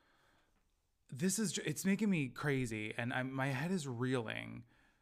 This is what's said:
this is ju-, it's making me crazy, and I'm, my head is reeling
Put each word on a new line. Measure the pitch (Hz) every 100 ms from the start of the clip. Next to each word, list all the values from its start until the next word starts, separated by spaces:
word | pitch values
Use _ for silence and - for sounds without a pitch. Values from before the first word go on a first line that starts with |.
| _ _ _ _ _ _ _ _ _ _ -
this | 127 185 202
is | 196
ju-, | - -
it's | -
making | 190 196 214
me | 175 131
crazy, | - 147 135 123 110 107 117
and | 120
I'm, | 131 131
my | 135 135
head | 131 170
is | 190 143
reeling | 117 127 127 110 113 113 120 - _ _ _